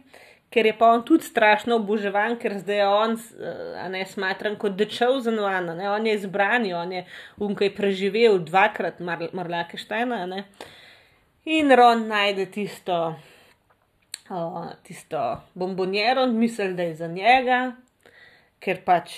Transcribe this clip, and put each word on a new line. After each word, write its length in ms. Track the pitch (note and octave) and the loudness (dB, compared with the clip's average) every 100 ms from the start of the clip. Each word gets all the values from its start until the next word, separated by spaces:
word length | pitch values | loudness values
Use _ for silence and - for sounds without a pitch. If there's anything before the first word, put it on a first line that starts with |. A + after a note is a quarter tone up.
| _ - - _ _ | _ -20 -20 _ _
ker 180 | A#3 A3 | 2 2
je 80 | |
pa 140 | A3 A3+ | 6 6
on 160 | A#3 | 6
tudi 200 | A#3 D#4+ | 4 2
strašno 520 | - - G#3+ G#3 A#3+ A#3 | 2 2 4 4 2 0
oboževan, 580 | G3 G#3+ G3+ G3+ A3 A#3 | 0 -2 0 0 0 -2
ker 200 | A3+ G3+ | -4 -6
zdaj 200 | F3 G3+ | -4 0
je 100 | G3 | 2
on, 240 | G#3 A3 | 4 2
eh, 400 | A3+ - - E3 - - F2 | -2 -6 -12 -10 -8 -10 -10
a 120 | E3+ | -8
ne, 140 | F#3 | -8
smatran 520 | F#3+ - F#3+ F#3+ G#3 G#3 | -8 -4 -4 -2 -4 -2
kot 180 | G#3 | -4
the 120 | F#3 G#3 | -2 -4
chosen 500 | - A#3+ C4+ A#3 A3 | 0 0 2 0 0
one, 320 | G3+ F#3 F3 | 0 -2 -4
a 60 | E3 | -4
ne, 100 | G3+ | -2
on 160 | G#3 | -2
je 120 | A3+ G#3+ | 0 -2
izbrani, 580 | G3 G3+ G3+ A#3+ G3+ | -4 0 2 2 0
on 180 | E3+ F3 | -4 -6
je 120 | F#3 F3 - - - | -8 -10 -18 -20 -8
un, 180 | G#3 | -6
ki 100 | F#3+ | 0
je 60 | G3+ | -2
preživel 680 | G3 G3+ F#3+ G3 G#3+ A#3 F#3+ | 0 -2 0 0 4 4 4
dvakrat 580 | D#3 F#3 G#3+ - F3+ - | 2 2 2 0 -6 -6
Mar-, 300 | F3 E3 E3 | -8 -8 -8
Marlakeštajna, 840 | F#3 E3+ E3+ E3+ F#3+ - G#3+ B3 A3+ | -8 -6 -6 -6 -10 -8 -4 -2 -4
a 100 | F3+ | -6
ne. 180 | F#3+ G3 - - - - - _ _ _ _ D#4+ | -8 -12 -18 -20 -20 -20 -20 _ _ _ _ -2
In 220 | D#4 C#4+ | 0 6
Ron 360 | B3 A#3+ A#3 A3 | 8 8 6 0
najde 380 | G#3 G3+ G3 F#3+ | 0 0 0 -4
tisto, 680 | G#3 F#3 - - E3+ E3 D3+ - - _ _ _ _ _ _ - - | -4 -8 -8 -4 -2 -2 -6 -16 -20 _ _ _ _ _ _ -20 -18
eh, 100 | - F#3 E3 F3 E3 - | -10 -8 -6 -8 -12 -14
tisto 420 | - E3+ - D#3 A#2+ G#2 - | -18 -20 -10 -4 -4 -6 -10
bombonjero, 720 | F3 F#3 F#3 F#3 G3+ A3 C4 B3+ | -8 -6 -2 -2 0 0 2 2
misli, 440 | A3+ A3+ A3 G3 | 2 0 0 -4
da 120 | F3+ | -2
je 120 | F3 D#3 | -4 -6
za 120 | E3 | -8
njega, 640 | F3 G#3 C4 A#3+ B3+ B3+ A#3+ _ _ _ _ - _ _ _ | -2 4 4 4 0 -2 -8 _ _ _ _ -20 _ _ _
ker 200 | - F#3 | -6 -4
pač 360 | - F3 F3 | 2 0 0